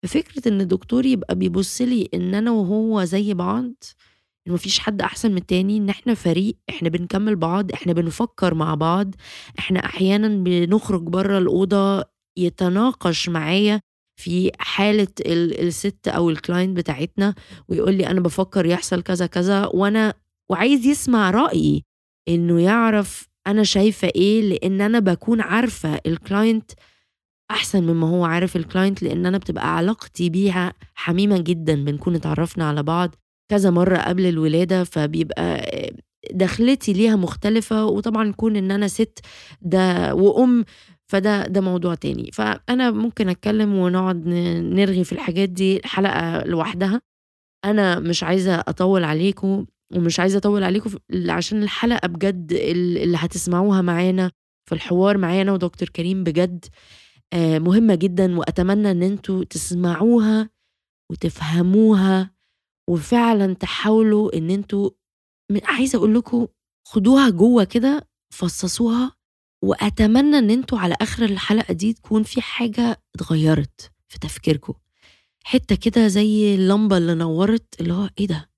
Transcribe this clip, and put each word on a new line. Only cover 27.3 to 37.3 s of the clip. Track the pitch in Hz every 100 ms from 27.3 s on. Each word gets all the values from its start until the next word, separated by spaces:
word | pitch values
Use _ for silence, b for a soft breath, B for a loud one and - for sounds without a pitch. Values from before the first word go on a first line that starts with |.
| _ _
أحسن | 185 - 196
مما | 165 165 160
هو | 180 170
عارف | 170 180 180
الكلاينت، | 165 185 196 196
لأن | - 170 180
أنا | 190
بتبقى | - 160 - 165
علاقتي | 175 226 - - 175
بيها | 170 196 185 180 - b -
حميمة | - 170 208 190
جدًا، | 165 175 160 151
بنكون | 143 143 - 165
اتعرفنا | 156 151 170 - 156
على | 147
بعض | 147 170 175 - _ _ _
كذا | 208 196
مرة | 170 185 185
قبل | - 180 185
الولادة، | 165 156 160 175 185
فبيبقى | 180 - 147 160 160 - 170 156 - - - - _ _ -
دخلتي | 185 185 - 240 269 -
ليها | 190 226 214
مختلفة. | 175